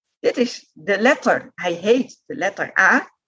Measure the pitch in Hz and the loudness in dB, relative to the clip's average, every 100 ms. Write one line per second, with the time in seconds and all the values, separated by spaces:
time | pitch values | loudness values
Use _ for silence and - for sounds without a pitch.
0 | _ _ - - 247 - - - 156 196 | _ _ -2 0 -2 -4 -20 -10 -4 0
1 | 233 294 233 135 127 - 180 170 196 254 | 2 2 0 -2 -4 -8 -6 -2 2 2
2 | - - - 143 185 - 143 - 190 254 | 0 -10 -16 -8 -6 -6 -4 2 2 2
3 | - _ | -2 _